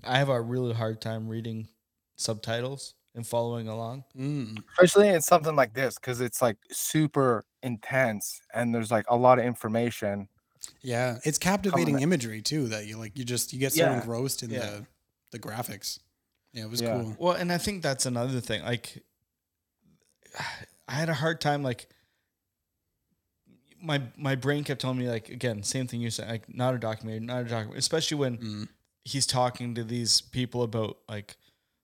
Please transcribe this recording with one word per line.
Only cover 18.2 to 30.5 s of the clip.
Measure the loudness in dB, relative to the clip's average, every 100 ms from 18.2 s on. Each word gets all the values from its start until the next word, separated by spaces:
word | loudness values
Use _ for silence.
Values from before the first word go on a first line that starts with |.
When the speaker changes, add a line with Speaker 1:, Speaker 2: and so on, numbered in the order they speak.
| -2 -2
Speaker 1:
thing. | -2 -4
Like, | -2 -6 -6 -16 -20 _ _ _ _ _ _ _ _ _ _ _ _
<sighs> | -10 -10 -10 -16 _ -8
I |
had | -2 0
a |
hard | 0 0 0
time, | 0 0
like, | 0 -4 -8 _ _ _ _ _ _ _ _ _ _ _ _ _ _ _ _ _ _ _
my, | -2 0 -2 -4
my | 0 0
brain | 2 0
kept | 0 -2
telling | -2 0
me, | 0
like, | -2 -4
again, | -4 -2 -2
same | -2 -2 -2
thing | -2
you | -4
said, | -4 -6
like, | -8 -8
not | -2 0
a | 0
documentary, | -2 -4 -6 -8
not | -6 -6
a |
documentary, | -4 -4 -4 -4
especially | 0 0 0 0
when | -2 -2
Speaker 2:
Mm. | -6 -8 -10 -14 _ _
Speaker 1:
he's | -6 -2 0
talking | 2 2 0 -6
to | -6
these | -4 -2 2 2
people | 2 -2 -2